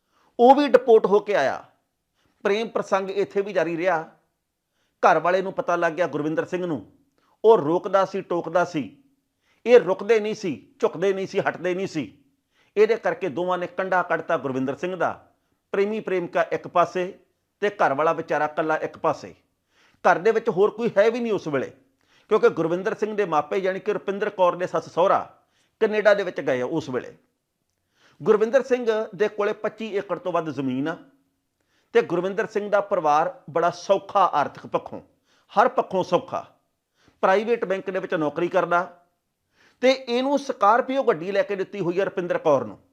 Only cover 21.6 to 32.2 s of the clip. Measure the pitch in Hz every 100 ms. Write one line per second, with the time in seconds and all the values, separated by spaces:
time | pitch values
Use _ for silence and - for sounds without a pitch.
21.6 | 113 - _ _ _ _ - 214 226 156
22.6 | 160 180 190 196 214 208 196 156 147 202
23.6 | 185 190 208 202 - 196 208 - 180 175
24.6 | 180 165 - - 185 143 90 _ _ _
25.6 | _ - 220 214 208 202 180 170 147 127
26.6 | 123 160 139 123 - - _ _ _ _
27.6 | _ _ _ _ _ - 151 208 226 262
28.6 | 247 254 233 214 220 170 208 208 208 208
29.6 | 214 214 220 196 185 170 185 170 160 143
30.6 | 135 127 151 170 - _ _ _ _ _
31.6 | _ _ _ - 131 170